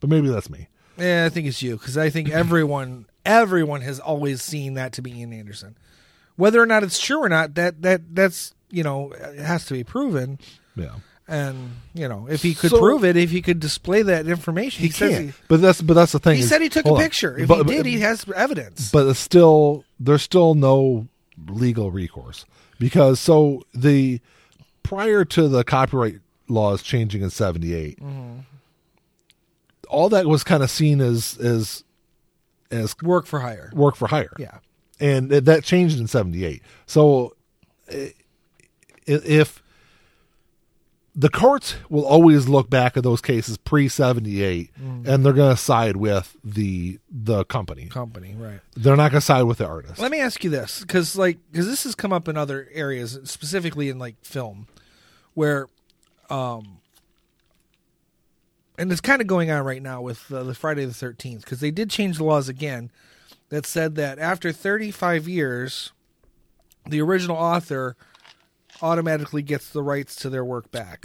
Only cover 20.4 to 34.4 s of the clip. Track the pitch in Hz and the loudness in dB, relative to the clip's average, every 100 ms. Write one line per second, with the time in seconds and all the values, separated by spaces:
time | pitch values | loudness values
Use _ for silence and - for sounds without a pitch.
20.4 | 165 151 135 135 135 117 117 _ _ - | 6 6 4 4 4 0 -6 _ _ -20
21.4 | 80 104 123 110 98 95 85 - 62 - | -10 -2 0 0 -2 -4 -8 -10 -18 -18
22.4 | - _ _ - 117 143 135 131 - 156 | -20 _ _ -4 0 4 4 4 4 4
23.4 | 147 131 - 120 143 143 131 120 _ _ | 4 0 -8 0 4 4 2 -2 _ _
24.4 | _ _ _ _ - 196 214 208 165 170 | _ _ _ _ -8 -2 2 2 2 2
25.4 | 151 127 117 135 131 131 110 98 _ _ | 4 2 2 2 2 0 -2 -4 _ _
26.4 | - 110 104 98 - 120 110 101 95 - | -4 0 2 0 -2 -2 -2 -4 -6 -2
27.4 | 101 82 85 85 76 - 143 135 123 123 | -2 -2 -4 -4 -6 -12 -14 -14 -14 -18
28.4 | 131 135 _ _ _ _ _ _ _ _ | -20 -20 _ _ _ _ _ _ _ _
29.4 | _ _ _ _ - 139 185 202 160 151 | _ _ _ _ -6 0 2 2 2 2
30.4 | - 156 131 - 151 143 123 117 - - | 2 2 2 0 2 2 2 0 -4 -4
31.4 | 120 117 107 - - _ _ _ _ _ | -2 -2 -4 -10 -18 _ _ _ _ _
32.4 | _ _ - 117 107 - 165 180 - 147 | _ _ -10 -6 -6 -6 -2 -2 -2 -8
33.4 | 123 101 - 147 143 - 113 151 92 - | -8 -12 -8 0 2 2 -2 -2 -4 -10